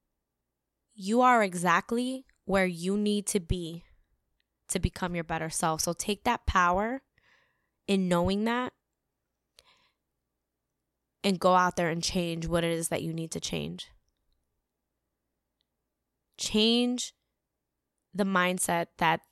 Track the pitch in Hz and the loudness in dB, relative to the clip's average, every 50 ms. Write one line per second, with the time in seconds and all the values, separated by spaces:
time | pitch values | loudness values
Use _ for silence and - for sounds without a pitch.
0 | _ _ _ _ _ _ _ _ _ _ _ _ _ _ _ _ _ _ _ 214 | _ _ _ _ _ _ _ _ _ _ _ _ _ _ _ _ _ _ _ -8
1 | 190 190 220 240 254 254 247 233 214 190 175 180 170 180 170 180 - - 233 240 | -4 0 2 4 6 6 6 6 4 2 -2 0 2 4 4 2 2 0 -4 -4
2 | 247 254 262 262 262 _ _ _ _ - 190 196 185 185 175 165 170 185 202 208 | -2 -4 -6 -8 -12 _ _ _ _ 0 2 2 2 0 -2 -4 -4 -2 -2 0
3 | 208 208 208 208 196 - - 208 165 - - 180 170 160 170 170 - - _ _ | 0 0 0 0 -2 -2 -4 -2 -2 -2 -2 -4 -4 -8 -10 -12 -16 -20 _ _
4 | _ _ _ _ _ _ _ _ _ _ _ _ _ - - 185 165 180 - - | _ _ _ _ _ _ _ _ _ _ _ _ _ -6 -2 -2 -2 -2 -2 -2
5 | 185 175 175 170 165 - 165 160 160 160 - - - 160 160 156 - 175 170 - | -4 -4 -4 -4 -4 -4 -4 -4 -4 -4 -4 -2 0 0 0 0 -2 -4 -4 -4
6 | - - 208 - - 240 233 - _ - - 190 180 175 180 190 208 226 254 269 | -4 -4 -4 -2 -2 -2 -4 -2 _ 0 2 4 4 4 4 2 0 -2 -4 -6
7 | - _ _ _ _ _ _ _ _ _ _ _ _ _ _ _ _ - 202 196 | -10 _ _ _ _ _ _ _ _ _ _ _ _ _ _ _ _ -2 0 0
8 | 185 180 180 175 175 185 196 202 214 233 233 247 254 - - _ _ _ _ _ | 2 2 2 2 2 2 0 0 0 0 -2 -2 -4 -6 -10 _ _ _ _ _
9 | _ _ _ _ _ _ _ _ _ _ _ - - _ _ _ _ _ _ _ | _ _ _ _ _ _ _ _ _ _ _ -20 -20 _ _ _ _ _ _ _
10 | _ _ _ _ _ _ _ _ _ _ _ _ _ _ _ _ _ _ _ _ | _ _ _ _ _ _ _ _ _ _ _ _ _ _ _ _ _ _ _ _
11 | _ _ _ _ - 196 190 170 - 185 185 180 180 180 - - 175 165 160 170 | _ _ _ _ -2 0 0 2 4 4 6 6 4 2 2 0 -2 0 -2 -2
12 | 165 - - 190 175 170 165 165 165 165 170 170 165 165 165 165 165 - 175 - | -4 -2 -2 -2 -2 -2 -4 -6 -4 -2 -2 0 0 0 -2 -2 -4 -4 -4 -4
13 | 170 165 160 165 165 165 - 165 - - - 160 147 156 175 180 - - - _ | -4 -6 -6 -6 -8 -8 -8 -8 -6 -6 -6 -6 -6 -8 -10 -12 -14 -18 -20 _
14 | _ _ _ _ _ _ _ _ _ _ _ _ _ _ _ _ _ _ _ _ | _ _ _ _ _ _ _ _ _ _ _ _ _ _ _ _ _ _ _ _
15 | _ _ _ _ _ _ _ _ _ _ _ _ _ _ _ _ _ _ _ _ | _ _ _ _ _ _ _ _ _ _ _ _ _ _ _ _ _ _ _ _
16 | _ _ _ _ _ _ _ - - - - 214 214 226 233 240 247 247 247 247 | _ _ _ _ _ _ _ -10 -6 -2 2 2 4 4 4 2 2 0 -2 -4
17 | - - - _ _ _ _ _ _ _ _ _ _ _ _ _ _ _ _ _ | -6 -10 -12 _ _ _ _ _ _ _ _ _ _ _ _ _ _ _ _ _
18 | _ _ - 180 208 196 190 180 180 180 180 185 - - 175 170 170 - _ - | _ _ -4 -2 0 0 2 2 2 0 0 -2 -2 -2 -2 -2 -2 -4 _ 0
19 | 175 160 165 165 - _ | 2 2 2 0 -2 _